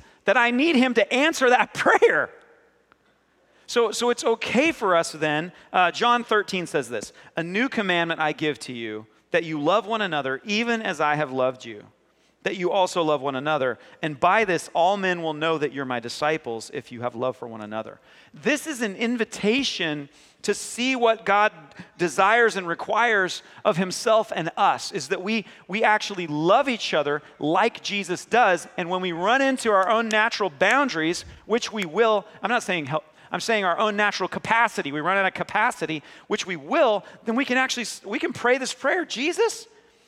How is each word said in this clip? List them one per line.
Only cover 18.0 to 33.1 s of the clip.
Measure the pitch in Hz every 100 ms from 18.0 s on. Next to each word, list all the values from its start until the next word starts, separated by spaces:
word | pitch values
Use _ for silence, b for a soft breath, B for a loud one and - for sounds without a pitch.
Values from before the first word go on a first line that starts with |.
| B B B
This | - 170 294 311
is | 254
an | 226 185
invitation | 233 240 220 - 202 254 262 - 165 151 139 b b b
to | -
see | 202 - - 254
what | 262 226 220
God | 180 202 214 170 147 B B -
desires | 170 139 196 233 226 190
and | 175
requires | 165 - 208 240 208 180 - B B
of | - 175
himself | 185 - 240 220 214 190
and | 165 -
us, | 196 127 -
is | 202 135
that | 180
we, | 185 226 B B -
we | 202
actually | 214 214 - 196 165
love | 147 165 233 277
each | 226 -
other | 170 143 147 B -
like | 147 180 226 -
Jesus | - 202 175 180 -
does. | 226 220 175 - -
And | 170
when | 185
we | 185
run | 165 190 262
into | 269 254 226
our | 202 190
own | 220 226
natural | 214 220 - 196
boundaries, | 139 190 262 277 165 160 175 B B -
which | 226 -
we | 320 170
will, | 170 226 214 B B
I'm | -
not | 240
saying | - 180
help, | 135 156 -